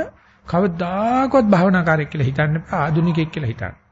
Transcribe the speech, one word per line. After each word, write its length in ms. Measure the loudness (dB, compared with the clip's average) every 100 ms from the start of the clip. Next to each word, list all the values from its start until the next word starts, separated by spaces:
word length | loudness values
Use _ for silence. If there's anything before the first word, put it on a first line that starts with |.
| -4 -10 _ _ -4
කවදාකවත් 1000 | 0 0 -2 -4 -2 0 0 2 2 4
භාවනාකාරයෙක් 640 | 4 4 2 2 0 0
කියලා 180 | -2 -2
හිතන්න 280 | 0 0 -2
එපා, 240 | -4 -4
ආධුනිකයෙක් 520 | 0 0 0 0 -2
කියලා 200 | -4 -6
හිතන්න. 240 | -6 -10 -14 _